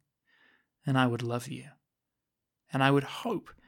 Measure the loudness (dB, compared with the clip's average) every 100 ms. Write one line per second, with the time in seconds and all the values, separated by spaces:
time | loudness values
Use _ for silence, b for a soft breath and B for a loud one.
0 | _ _ b b b b b b 0 2
1 | 2 0 -4 -6 -6 -12 -16 -20 _ _
2 | _ _ _ _ _ _ _ 0 4 4
3 | 0 -6 -6 -6 -10 -20